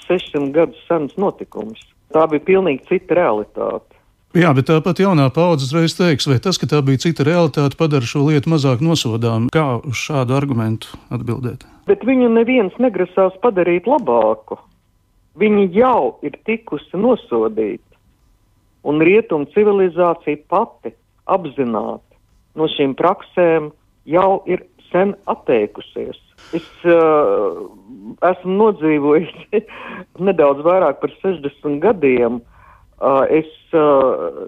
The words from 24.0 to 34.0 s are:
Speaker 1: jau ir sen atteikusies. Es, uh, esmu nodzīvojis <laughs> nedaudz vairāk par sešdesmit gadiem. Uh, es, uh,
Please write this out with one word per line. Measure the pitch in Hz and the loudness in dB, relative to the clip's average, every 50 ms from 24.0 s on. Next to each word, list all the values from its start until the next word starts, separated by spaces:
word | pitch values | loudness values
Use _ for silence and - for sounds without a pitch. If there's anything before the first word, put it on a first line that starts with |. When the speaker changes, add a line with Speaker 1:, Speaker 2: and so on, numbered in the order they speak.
| _ - | _ -2
Speaker 1:
jau | 147 180 190 190 196 185 - - | 0 2 2 2 0 -2 -2 -4
ir | 180 180 - _ _ _ _ _ | -6 -6 -6 _ _ _ _ _
sen | - 175 190 202 196 - - - | -2 0 0 0 -2 -6 -6 -8
atteikusies. | - - - - 139 113 104 104 - - 113 - - 117 117 - - - _ _ _ _ - - - | -8 -6 -2 0 0 0 0 -2 -6 -10 -18 -14 -12 -10 -10 -10 -12 -16 _ _ _ _ -18 -10 -10
Es, | 165 - - - - - 170 | -10 -10 -10 -14 -6 0 2
uh, | 170 165 160 156 156 151 147 104 101 98 104 95 82 87 101 - - - - - 131 107 98 107 170 - - 170 | 4 4 4 4 4 4 2 2 2 0 0 -2 -4 -6 -12 -14 -16 -20 -20 -20 -20 -18 -18 -16 -10 -2 0 0
esmu | 180 175 - 180 185 196 | 0 0 -4 -4 0 2
nodzīvojis | 220 220 208 160 151 156 156 151 139 147 147 156 180 - - - - - - 214 220 - - - | 2 2 2 0 0 0 0 0 2 2 2 2 0 -2 -10 -18 -12 -4 -4 -4 -4 -6 -14 -18
<laughs> | - - 240 - 185 _ _ - 175 202 | -18 -16 -16 -16 -18 _ _ -4 -2 0
nedaudz | 190 160 151 143 143 139 147 | 2 4 4 2 2 2 0
vairāk | 165 180 190 180 151 135 - - | 0 2 2 2 0 -2 -2 -6
par | 139 - - | -8 -8 -6
sešdesmit | - 190 190 156 139 143 - _ - 147 143 143 156 | -6 -4 -4 -4 -6 -10 -10 _ -8 -6 -4 0 0
gadiem. | 208 247 185 147 139 127 123 120 117 120 120 117 _ _ _ - - - _ _ _ _ - | 0 0 2 2 2 2 4 2 0 -2 -4 -10 _ _ _ -20 -20 -20 _ _ _ _ -4
Uh, | - 127 139 135 127 107 | 0 0 2 2 2 2
es, | - 156 156 156 - - _ - | 2 0 0 -2 -10 -20 _ -2
uh, | - 165 151 147 143 135 | 0 2 4 4 4 4